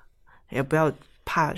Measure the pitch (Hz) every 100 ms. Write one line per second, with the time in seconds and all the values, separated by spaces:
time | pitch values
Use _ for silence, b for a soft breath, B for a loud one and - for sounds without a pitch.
0 | - _ _ b b 127 139 156 156 -
1 | - _ - 170 147